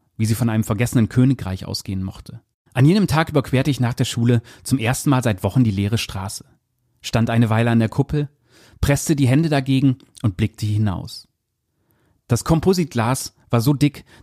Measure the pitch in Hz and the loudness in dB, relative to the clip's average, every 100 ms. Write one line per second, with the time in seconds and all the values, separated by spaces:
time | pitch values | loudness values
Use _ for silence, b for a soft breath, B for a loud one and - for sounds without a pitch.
0 | _ - 107 110 117 110 - 104 123 127 | _ -4 -2 0 0 0 0 -2 0 0
1 | 107 123 131 127 92 95 95 98 - 95 | 2 2 2 2 -4 -8 -8 -10 -8 -8
2 | 95 - - 117 _ _ _ 123 143 208 | -8 -10 -18 -20 _ _ _ 2 4 4
3 | 185 156 165 147 - 127 147 127 120 120 | 2 0 0 -2 0 -2 0 -2 -2 -2
4 | 123 120 117 120 B B - 135 113 131 | -4 0 2 2 B B -4 -2 0 -2
5 | 151 127 117 98 98 131 117 98 101 113 | 0 0 0 -2 0 2 2 2 0 -2
6 | - 98 95 - - _ _ _ _ _ | -4 -10 -10 -12 -18 _ _ _ _ _
7 | - 120 113 117 117 110 117 113 110 - | -4 -2 0 2 2 2 2 2 0 -2
8 | 135 147 147 _ b b b b - 143 | -2 -2 -6 _ b b b b 0 0
9 | - 143 127 135 165 147 131 135 135 127 | 0 2 2 2 2 0 0 2 2 0
10 | _ - 110 92 110 - 107 107 104 85 | _ -6 -4 -2 -4 -2 -2 0 -2 -4
11 | 82 - - _ _ _ _ _ _ _ | -10 -16 -20 _ _ _ _ _ _ _
12 | _ _ - 117 - 160 185 185 147 117 | _ _ -2 -2 0 0 2 0 0 -2
13 | 110 135 - _ - 120 117 135 147 - | -2 -2 -6 _ -2 0 2 2 0 -2
14 | - b | -20 b